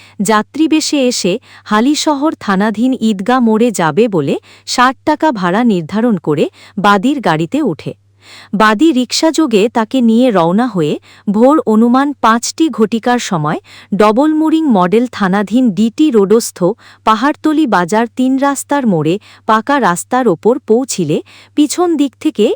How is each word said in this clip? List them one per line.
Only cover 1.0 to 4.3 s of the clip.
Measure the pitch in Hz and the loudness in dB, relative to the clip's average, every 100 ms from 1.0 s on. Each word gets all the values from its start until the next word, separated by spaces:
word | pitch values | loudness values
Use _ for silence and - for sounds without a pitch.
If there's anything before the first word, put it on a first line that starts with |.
| 247 | 0
এসে | - 180 208 _ - | 0 -2 -4 _ -18
হালিশহর | - 214 254 302 320 285 302 302 | -2 0 2 0 -2 -2 -2 -4
থানাধীন | - 190 214 208 254 262 | -4 0 0 0 -2 0
ঈদগাহ | 220 196 196 262 | -2 -2 0 0
মোড়ে | 226 220 240 | 2 2 0
যাবে | 190 160 151 233 | 0 -2 2 0
বলে | 185 143 | 0 -2